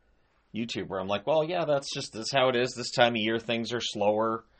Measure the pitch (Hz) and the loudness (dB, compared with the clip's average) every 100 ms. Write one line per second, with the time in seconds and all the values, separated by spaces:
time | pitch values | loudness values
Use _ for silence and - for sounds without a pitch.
0 | _ _ _ _ _ 107 117 113 87 95 | _ _ _ _ _ -8 -6 -6 -4 -4
1 | 95 101 139 156 156 180 151 139 - 143 | -2 -2 2 0 0 -2 0 0 -2 -8
2 | 135 104 113 139 131 120 123 117 120 - | -8 -8 -2 4 4 4 0 -2 -4 4
3 | 120 117 110 113 110 117 113 120 - 107 | 4 4 0 0 -2 -4 -2 -6 -6 0
4 | 101 107 113 113 - _ | 2 2 0 -2 -8 _